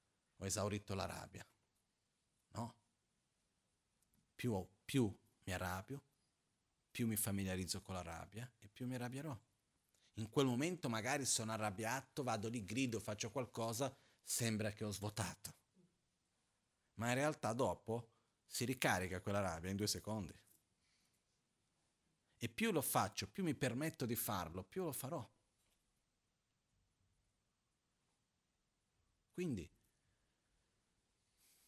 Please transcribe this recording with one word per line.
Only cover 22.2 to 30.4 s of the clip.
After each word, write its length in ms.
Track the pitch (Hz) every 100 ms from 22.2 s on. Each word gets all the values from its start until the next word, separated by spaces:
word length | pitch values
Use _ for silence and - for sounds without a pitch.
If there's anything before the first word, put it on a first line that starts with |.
| _ -
E 120 | 117
più 200 | - 226
lo 120 | 165
faccio, 440 | 127 131 98 - 101
più 160 | -
mi 120 | 180
permetto 500 | 127 131 117 160 -
di 100 | 117
farlo, 480 | 117 - 101 80 87
più 220 | - 190
lo 80 | 175
farò. 340 | 127 147 156 104 _ _ _ _ _ _ _ _ _ _ _ _ _ _ _ _ _ _ _ _ _ _ _ _ _ _ _ _ _ _ _ _ _ _ _ _ _ _ _ _
Quindi, 360 | - 180 107 76 _ _ _ _ _ _ _